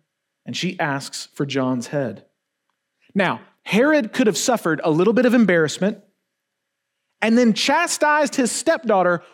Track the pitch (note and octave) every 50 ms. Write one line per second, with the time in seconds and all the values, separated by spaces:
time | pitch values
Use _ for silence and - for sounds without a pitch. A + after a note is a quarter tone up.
0 | _ _ _ _ _ _ _ _ _ - A#2+ - - F#3 - - D#3+ D3+ C#3 C#3
1 | C3+ - - - - - - - D3+ C#3 C3+ C3+ C3 B2+ C3 B2 A2+ - - D3
2 | C3+ A2+ G2+ - - _ _ _ _ _ _ _ _ _ _ _ _ _ _ _
3 | _ _ - G3 G3 E3 A#2+ A2+ - _ _ _ - - - G#3 B3+ D4+ D#4 D4
4 | A#3 G#3+ - - B3+ G#3+ F3 - - - B3 G#3 - F3 D#3+ C#3 - E3+ D#3 D#3
5 | F#3 G#3+ A3 B3 B3+ B3+ G#3+ B3+ A3+ F#3 F3+ E3 D#3+ C#3+ - - F3+ G3+ G#3 -
6 | _ _ _ _ _ _ _ _ _ _ _ _ _ _ _ _ _ _ _ _
7 | _ _ _ - G3 A3 A3+ A#3+ B3 A3+ G#3 - - - C#4 D#4+ F4 E4 - -
8 | D#4 D4 D4 D4+ D4+ - - - C4 A3+ - - - D#4+ E4 D#4+ - A3+ G#3+ F#3+
9 | F3+ F3+ F3 E3 - -